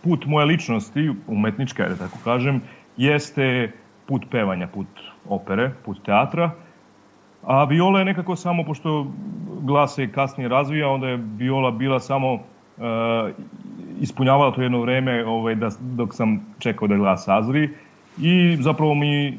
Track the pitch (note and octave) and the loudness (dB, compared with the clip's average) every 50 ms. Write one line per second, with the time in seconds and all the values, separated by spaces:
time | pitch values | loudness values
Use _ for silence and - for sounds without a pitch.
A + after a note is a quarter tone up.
0 | - E3+ E3+ - - C#3 D3+ D3+ D3 D3 D3+ - - - A#2 A2 G#2 - - C#3+ | 2 0 0 0 0 0 2 4 4 4 2 2 0 -2 -2 -2 -2 -4 -2 -2
1 | D#3 D#3 A#2+ G2+ - - A2+ G2+ G#2 A2 G#2 G#2 C3+ B2+ - - F#2+ F2 F2+ E2 | 0 0 -2 -4 -6 -4 0 0 0 0 0 -2 -4 -6 -2 -4 -2 -2 -2 -6
2 | F2+ F2+ - - - A#2 A#2+ B2 B2 C#3+ C#3 B2 - - - - - _ _ - | -8 -10 -12 -8 -2 0 0 2 2 0 0 0 -4 -6 -20 -20 -20 _ _ 0
3 | B2 C#3+ D3+ D3 D3 - - C#3+ C3+ C3 B2+ B2+ A#2+ A2 - - - - _ - | 2 2 2 2 0 -4 -2 0 0 0 2 0 -2 -4 -6 -14 -20 -20 _ -20
4 | _ - C3+ B2+ - - - A#2+ G#2+ G2 F#2+ F2 F2+ F2 - G2+ F#2+ F#2+ - - | _ -4 -4 -4 -4 -2 -2 0 0 0 0 -2 -4 -6 -8 -10 -10 -10 -12 -20
5 | - - - - _ - G2+ F#2 - - F#2+ G#2 B2 C3+ C3 - - - G2 - | -20 -20 -20 -20 _ -6 -6 -6 -4 -4 -2 0 0 -2 -4 -8 -10 -12 -12 -10
6 | - - G2+ G#2+ C3 C#3 - E3+ E3+ E3 D#3+ - - - - - _ _ _ _ | -2 2 2 2 2 2 0 -2 -2 -2 -2 -8 -18 -20 -20 -20 _ _ _ _
7 | _ _ _ _ _ _ _ _ - - C3 C3+ D3 C3 D3 E3 F3+ F#3+ G3 G3 | _ _ _ _ _ _ _ _ -2 2 4 4 4 4 4 4 4 4 4 4
8 | F#3+ F#3+ F#3+ E3+ F3 F#3 F3+ E3 - F3+ F3 E3+ D#3+ D#3 D3+ - - E3 D3+ D3+ | 2 2 -2 -2 -2 -4 -6 -4 -2 -2 -2 -2 -2 -4 -6 -6 -4 -4 -2 -2
9 | C#3+ C3+ - - - - - - - - - - D3+ C3 C#3+ C#3+ D3 C3 - - | -4 -6 -10 -12 -12 -12 -10 -10 -10 -10 -10 -8 -2 2 4 4 4 2 0 -4
10 | C3+ G#2+ G2+ C3+ C#3 C3+ - - B2+ A#2+ B2 C3+ C#3+ C3+ D3+ D3+ D3+ C#3 C3+ C3+ | -6 -4 0 -2 -2 -2 -2 -6 -4 0 2 2 2 2 -2 -2 0 0 0 0
11 | C3 C3 B2+ B2 A#2 G#2+ G#2+ G#2 B2 B2+ C3+ C3+ C3 B2+ A#2 A2 C3 C3+ C3+ B2+ | 0 -2 -4 -4 -4 -8 -6 -4 -2 0 0 2 0 0 0 0 0 0 0 0
12 | - - C3+ C3+ C3 C3 B2 G#2+ - - - - _ _ _ - A2+ A#2 A2+ A2+ | 0 -2 -2 0 0 0 -2 -2 -6 -14 -20 -20 _ _ _ -8 -6 -4 -2 -2
13 | A2+ A#2 A2+ A2+ A2 G2 - - - - - - - - - - - - - - | 0 0 0 0 -2 -4 -6 -10 -16 -16 -16 -16 -16 -16 -14 -14 -14 -12 -6 -6
14 | - - - - C3+ B2+ C3+ C#3 C#3+ C3+ - B2+ B2+ B2 B2 A#2+ A#2 A#2+ B2+ C3 | -6 -6 -2 0 2 4 6 6 6 4 2 0 -2 0 0 0 0 0 0 0
15 | C3 C3 B2 A#2 A#2 A2+ A2+ A2+ A2+ A2+ A2+ A2 A#2 A2 G2+ - B2 B2+ B2 A#2+ | 0 0 0 0 -2 -2 -2 -2 0 -2 -2 0 -2 -4 -4 -6 -10 -8 -4 -4
16 | A#2+ G#2 - - A#2 A2 G#2+ G2+ - - - - - A#2+ G#2+ - G#2+ G2+ G#2 G2+ | -4 -4 -2 -2 0 0 0 0 -4 -10 -16 -6 -4 -4 -2 0 0 2 2 4
17 | G2+ G2 F#2 F2 - - G2 G#2 G#2+ A#2 C3+ D3+ D3+ C#3+ D3 - - - _ - | 4 4 2 2 2 2 2 2 2 2 2 0 0 0 -2 -12 -20 -20 _ -20
18 | _ - - - C#3 E3 F3+ F3+ F3+ F3 E3+ D3 B2 D#3 D3+ D3+ D#3 D#3 D3 D3 | _ -20 -10 -2 2 4 6 6 6 4 4 4 2 0 2 2 2 2 4 2
19 | D3 D3 D3 D3 C#3+ C#3+ B2+ | 2 2 2 2 0 -2 -4